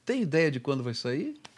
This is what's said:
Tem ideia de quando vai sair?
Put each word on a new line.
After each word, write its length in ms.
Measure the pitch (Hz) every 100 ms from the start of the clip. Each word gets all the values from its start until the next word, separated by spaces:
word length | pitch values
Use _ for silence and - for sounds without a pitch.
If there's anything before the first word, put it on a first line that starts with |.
| -
Tem 160 | 254
ideia 280 | 180 160 160
de 80 | 131
quando 220 | 139 135
vai 120 | 123
sair? 440 | 113 123 139 285 294 -